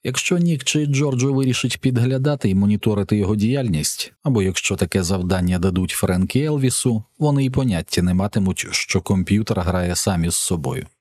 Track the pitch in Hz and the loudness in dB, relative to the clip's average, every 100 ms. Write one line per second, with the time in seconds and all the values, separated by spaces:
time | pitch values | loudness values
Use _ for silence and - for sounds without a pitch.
0 | - 131 - 180 170 151 - 151 151 135 | -4 -4 0 2 2 0 0 0 2 2
1 | 147 127 135 135 131 120 127 - 135 123 | 2 2 2 2 0 0 -2 0 0 2
2 | 123 131 139 143 101 95 101 104 - 104 | 2 2 0 0 0 2 2 2 2 0
3 | 98 104 98 107 107 139 127 78 76 - | 0 0 2 2 2 0 0 0 -2 -6
4 | - _ 156 117 95 90 - 95 90 98 | -12 _ 0 2 2 -2 -4 -2 0 0
5 | 87 95 90 95 87 90 95 92 90 - | 0 -2 0 0 2 2 0 0 -2 -2
6 | 92 92 92 127 151 151 131 - 131 110 | 0 0 0 0 0 0 0 0 0 -2
7 | - _ 151 139 135 131 131 87 85 - | -4 _ 0 2 0 0 0 -2 -2 -2
8 | 90 90 101 110 95 90 - - - 95 | 2 2 0 0 0 -2 -4 -6 -2 -4
9 | - 98 90 104 110 95 87 90 87 85 | 0 -2 2 0 0 -2 -2 -2 -2 -2
10 | - 90 85 - - - 127 127 135 _ | 0 0 0 -2 -2 -4 -4 -6 -10 _